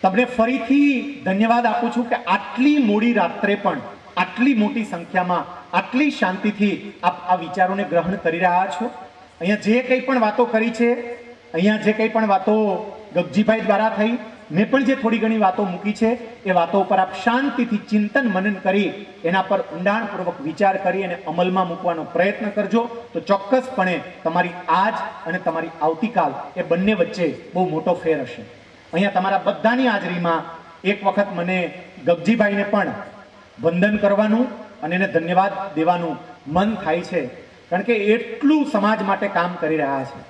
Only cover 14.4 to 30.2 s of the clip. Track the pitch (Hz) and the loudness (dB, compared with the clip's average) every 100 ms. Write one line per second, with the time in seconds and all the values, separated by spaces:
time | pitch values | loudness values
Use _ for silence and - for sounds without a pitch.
14.4 | - 160 220 262 247 269 220 220 220 220 | -4 0 2 2 2 0 0 0 0 2
15.4 | 190 185 196 180 208 208 220 247 - - | 2 2 -4 -2 -4 0 0 0 -6 -10
16.4 | 196 185 170 202 185 190 185 - - 240 | 0 0 2 0 2 2 0 0 0 0
17.4 | 277 - 233 208 - 208 208 277 247 185 | 0 -2 -2 -2 0 0 2 0 0 0
18.4 | 202 196 185 196 185 - - - 165 190 | -2 -2 0 0 0 -4 -14 -6 0 0
19.4 | 185 196 - 156 190 214 226 185 175 170 | 0 -2 -2 -2 0 0 -4 -6 -6 -6
20.4 | 143 160 196 190 180 185 185 170 160 165 | -8 0 2 2 -2 -2 -4 -6 -6 0
21.4 | 180 180 180 170 175 165 151 - 185 202 | 2 2 -2 -2 -2 -2 -4 0 0 0
22.4 | 214 208 196 226 240 - - 170 156 196 | -4 -4 0 0 -2 -8 -10 -10 0 0
23.4 | - 262 247 - 185 170 - - 165 175 | 2 0 0 -2 0 -2 -6 -6 -2 0
24.4 | 175 - - 170 208 214 - - 170 175 | -2 -4 0 2 2 0 -8 -10 -6 -4
25.4 | 175 165 165 - 151 165 220 185 151 135 | -4 -4 -6 -2 -2 0 -2 0 0 -2
26.4 | - 180 170 170 202 208 170 - 165 123 | -10 -8 -2 0 2 2 0 0 -2 -4
27.4 | - 175 175 156 180 175 160 151 123 - | -6 -2 0 0 0 0 0 -2 -4 -10
28.4 | 120 - - - - 165 196 190 190 196 | -16 -20 -20 -20 -6 0 2 2 2 0
29.4 | 202 - 220 247 254 202 180 175 | 0 0 2 2 2 0 -2 -2